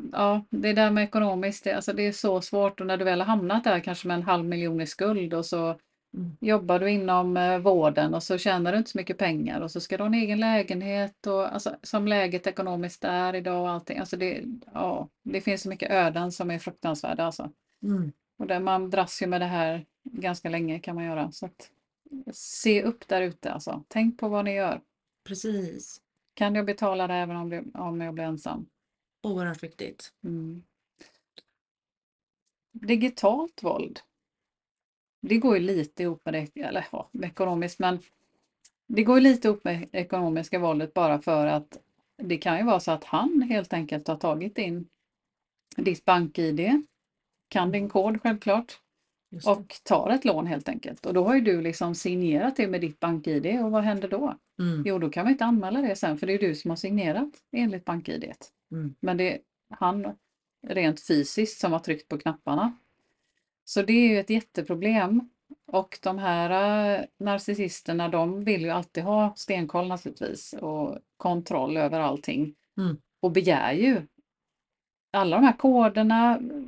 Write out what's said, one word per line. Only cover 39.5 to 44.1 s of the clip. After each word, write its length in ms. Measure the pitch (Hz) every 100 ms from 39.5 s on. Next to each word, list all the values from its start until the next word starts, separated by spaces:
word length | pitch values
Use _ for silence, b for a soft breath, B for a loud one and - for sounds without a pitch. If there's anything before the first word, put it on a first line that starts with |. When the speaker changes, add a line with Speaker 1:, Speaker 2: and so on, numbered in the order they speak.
| 208
Speaker 1:
med 260 | 180 170 170
ekonomiska 680 | 190 175 185 170 160 165 180
våldet 340 | 170 151 156
bara 280 | 185 165 147
för 260 | 170 156 151
att 300 | 151 147 - _ _ _ _
det 200 | 190 165
kan 200 | 180 170
ju 60 |
vara 160 | 233 185
så 120 | -
att 120 | 156
han 380 | - 160 269 320
helt 320 | 247 214 180
enkelt 340 | 170 151 151
har 100 | 147